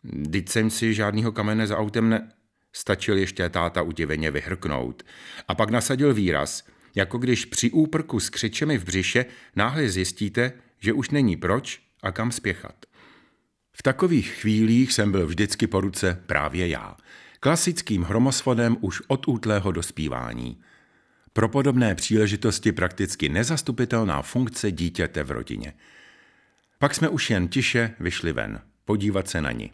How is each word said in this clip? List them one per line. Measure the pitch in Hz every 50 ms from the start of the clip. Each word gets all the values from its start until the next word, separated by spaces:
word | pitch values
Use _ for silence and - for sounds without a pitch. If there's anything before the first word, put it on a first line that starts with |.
| -
„Vždyť | - - 71 73 73 82 98 87 -
jsem | - 113 110 110
si | 110 - 113 113 107
žádnýho | 107 107 101 104 110 110 117
kamene | 107 - 104 107 107 110 110
za | 101 104
autem | - 107 104 104 117 113 113
ne,“ | 110 104 113 - _ _ _ _ _ _ _ _
stačil | _ - - - 101 - - - 104
ještě | 98 95 92 - - 90 87
táta | 90 90 85 85 - 92
udiveně | 80 85 82 82 82 71 78 78 78 80
vyhrknout. | 69 73 - 87 92 87 - 80 73 64 60 64 64 - - - - - - - - - - -
A | 107
pak | - 110 104
nasadil | 113 123 - - 135 127 147 147 127
výraz, | 107 98 87 78 69 71 - - - - - _ _ _ _ _
jako | 98 98 90 - 120
když | 127 127 120 - -
při | - - - - 120
úprku | - 160 156 151 156 156 156 - - 104
s | - -
křečemi | - - - 110 - - 156 156 147 107
v | 87
břiše | 87 85 95 90 - - 117 127 - - - - - _
náhle | 98 104 120 139 160 147 113
zjistíte, | 92 95 92 - - - 107 101 98 120 120 127 127 - _ _ _ _
že | - 104
už | 110 120 123 -
není | 143 143 135 107 85
proč | 67 - 82 101 127 143 - - - _ _ _ _
a | - 95
kam | 90 - 110 120
spěchat. | 120 - - 101 87 - - - - _ - _ _ - - - - - _ _ _ _ _ _ _ _ _ _
V | _ -
takových | - 135 131 - 190 180 170 131 101 -
chvílích | - - - 110 107 107 110 110 117 123 131 123
jsem | - - 104 104
byl | 92 98 87
vždycky | 76 85 82 104 98 - - 113
po | 104 - 95
ruce | 95 101 - - - 92 87 87 -
právě | - 76 73 73 76 - 87 90 87
já. | 76 60 53 50 - - _ - - - - - - _
Klasickým | - 135 165 170 - 180 165 170 - - 107 92
hromosvodem | 90 90 101 113 123 135 123 - - 131 123 113 120 117 113 -
už | - 92 - - -
od | _ 139 131 - -
útlého | 127 110 - 110 107 101 92 98
dospívání. | 87 82 80 - - - 78 71 62 62 62 57 58 60 60 60 58 - _ _ - _ _ _ _ _ _ _ _ _ _ _
Pro | _ 113 107 113
podobné | 117 139 131 143 123 127 123 107 92
příležitosti | - - - 110 107 107 101 104 101 - 110 98 - - 110
prakticky | 80 76 90 87 - - 98 90 - - 80 71
nezastupitelná | 73 92 120 131 165 143 - - 120 110 120 120 123 113 110 98 73 69
funkce | 69 - - 123 131 120 - - - 104
dítěte | 90 80 87 82 85 - 87 78 - 80
v | 73 67
rodině. | 69 58 58 - 58 52 58 69 - _ _ - - - - - - - _ _ _ _ _ _ _ _ _ _ _ _
Pak | - 143 -
jsme | - 160 156
už | 180 143 - -
jen | 117 92 90 87
tiše | - 135 120 - - 120 117 110 - -
vyšli | 82 87 - - - 82
ven, | 71 60 55 52 55 55 - _ _ _ _
podívat | - 107 104 98 104 95 98 92 -
se | - 87
na | 76 67
ni. | 60 58 53 50